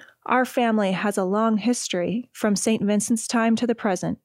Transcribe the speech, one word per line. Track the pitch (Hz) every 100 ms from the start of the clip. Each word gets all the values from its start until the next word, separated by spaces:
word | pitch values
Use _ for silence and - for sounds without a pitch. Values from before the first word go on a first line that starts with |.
| - _ -
Our | 254
family | 247 - 233 220 196
has | 180 202 202
a |
long | 185 202 226 214
history, | 208 240 - 185 170 220 240
from | - 214
Saint | 196 - 220
Vincent's | 202 208 - 226 -
time | 240 226 226
to | 240
the |
present, | 233 214 180 170 -